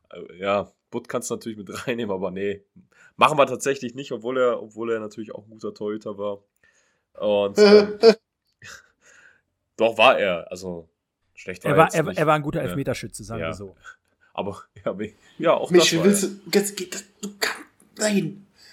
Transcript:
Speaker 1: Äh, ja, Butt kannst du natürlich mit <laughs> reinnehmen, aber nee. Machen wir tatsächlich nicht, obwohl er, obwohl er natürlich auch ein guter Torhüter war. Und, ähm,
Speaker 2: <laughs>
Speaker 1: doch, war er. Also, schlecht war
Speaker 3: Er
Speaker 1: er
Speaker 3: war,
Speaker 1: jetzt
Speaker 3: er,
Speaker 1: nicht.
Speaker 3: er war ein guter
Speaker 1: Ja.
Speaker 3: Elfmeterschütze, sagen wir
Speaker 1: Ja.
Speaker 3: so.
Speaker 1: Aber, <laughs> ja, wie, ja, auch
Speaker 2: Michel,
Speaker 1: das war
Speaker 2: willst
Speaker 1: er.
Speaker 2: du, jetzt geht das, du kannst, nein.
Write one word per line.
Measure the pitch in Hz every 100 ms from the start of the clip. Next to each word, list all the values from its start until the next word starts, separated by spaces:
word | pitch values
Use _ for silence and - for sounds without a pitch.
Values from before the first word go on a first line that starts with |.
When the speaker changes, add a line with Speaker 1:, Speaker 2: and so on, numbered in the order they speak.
| _
Speaker 1:
Äh, | - - 87
ja, | 98 101 95 _ _
Butt | 117 120
kannst | 123 -
du | 113
natürlich | 117 107
mit | 95
<laughs> | 104 -
reinnehmen, | 117 107 95
aber | 95
nee. | 92 101 98 _ _ _ _ _ -
Machen | 127 147
wir | 127
tatsächlich | 123 139 139 123 123
nicht, | 143
obwohl | 120 113 131
er, | 123 117
obwohl | 110 107 117
er | 113
natürlich | 107 113 107 -
auch | 104
ein |
guter | 110 110
Torhüter | 104 104 107 107 101
war. | 104 101 _ _ _ _ _ _ _ -
Und, | 104 101 101 101
ähm, | 208 208 208 -
Speaker 2:
<laughs> | 226 214 _ _ _ _ - - _ _ _ _ _ _ _ _ _ -
Speaker 1:
doch, | 113 113
war | 120 101
er. | 98 87 -
Also, | 92 92 85 82 _ _ _ _
schlecht | - - 90
war | -
Speaker 3:
Er | 160
Speaker 1:
er |
Speaker 3:
war, | 160
Speaker 1:
jetzt | 165
Speaker 3:
er, |
Speaker 1:
nicht. | 160 185
Speaker 3:
er | 156
war | 151
ein |
guter | 147 165
Speaker 1:
Ja. | 139
Speaker 3:
Elfmeterschütze, | 139 135 120 113 -
sagen | 107 113
wir | 80
Speaker 1:
Ja. |
Speaker 3:
so. | 90 98 - - - _ _ _
Speaker 1:
Aber, | - 95 98 - _
<laughs> | -
ja, | 95
wie, | 107 _ _ -
ja, | 165
auch | 143 -
Speaker 2:
Michel, | 175 160 165
Speaker 1:
das |
war | 185
Speaker 2:
willst | 202
Speaker 1:
er. | 190 - -
Speaker 2:
du, | 202
jetzt | 202 -
geht | 175
das, | - - _
du | 202 -
kannst, | - - - _ _ -
nein. | 214 196 160 - - _ -